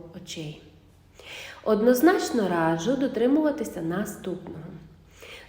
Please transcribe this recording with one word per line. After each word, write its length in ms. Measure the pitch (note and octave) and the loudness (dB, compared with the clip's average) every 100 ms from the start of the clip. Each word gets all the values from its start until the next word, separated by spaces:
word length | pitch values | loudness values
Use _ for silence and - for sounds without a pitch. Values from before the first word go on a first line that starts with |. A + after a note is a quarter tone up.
| - - | -14 -18
очей. 460 | - E3+ D3+ - - - - - - - - - - - | -14 -12 -12 -12 -20 -20 -20 -20 -20 -20 -18 -16 -16 -6
Однозначно 840 | - G#3 A#3+ B3 D#4+ G4 - A#3+ F#3 | 0 4 6 6 6 4 2 0 0
раджу 480 | E3+ E3 E3 G3 C4+ | 2 2 2 0 0
дотримуватися 840 | C4+ G#3+ A#3+ D4+ D4+ C4+ G#3+ F#3 | 0 2 2 4 2 -2 -6 -6
наступного. 840 | E3 F#3 G#3 - F#3+ E3+ - D#3+ D#3 - - - - - - - | -4 -4 -6 -8 -8 -8 -10 -14 -14 -16 -20 -20 -20 -20 -20 -20